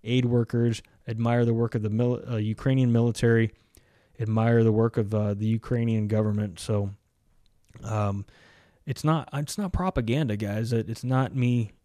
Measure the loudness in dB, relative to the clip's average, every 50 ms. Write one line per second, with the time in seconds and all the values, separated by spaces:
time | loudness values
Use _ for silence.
0 | -4 0 0 0 2 2 2 2 0 0 0 0 2 2 0 -2 -8 _ _ _
1 | _ -8 -6 -2 0 0 2 2 2 2 2 0 0 -2 -2 -4 -4 -2 0 0
2 | 2 0 0 -2 -4 -6 -4 -2 -2 -2 -4 -2 0 2 4 4 4 4 4 4
3 | 4 2 0 2 4 4 6 4 4 2 -2 _ _ _ _ -20 _ _ _ _
4 | _ _ _ -6 -4 0 0 2 2 4 4 4 4 4 4 4 2 2 2 0
5 | -2 0 0 0 0 0 -2 -2 -2 -2 -2 -2 -2 -2 -2 0 0 0 0 0
6 | 0 0 0 0 0 0 0 -2 -2 -4 -6 -10 -6 -2 -2 -2 -2 -4 -6 -12
7 | _ _ _ _ _ _ _ _ _ _ _ _ _ _ _ -16 -10 -6 -4 -2
8 | -2 -2 -4 -6 -8 _ _ _ -20 _ _ _ _ _ _ _ _ -10 -10 -4
9 | 0 0 0 0 -2 -6 -8 -8 -8 -8 -8 -6 -6 -4 -4 -2 -2 -2 -2 -2
10 | -2 -2 -2 -2 0 -2 -2 -4 -4 -4 -4 -4 -4 -2 -2 -2 -2 -4 -8 -8
11 | -4 -2 0 0 0 0 -2 -2 0 0 0 0 -2 -4 -8 _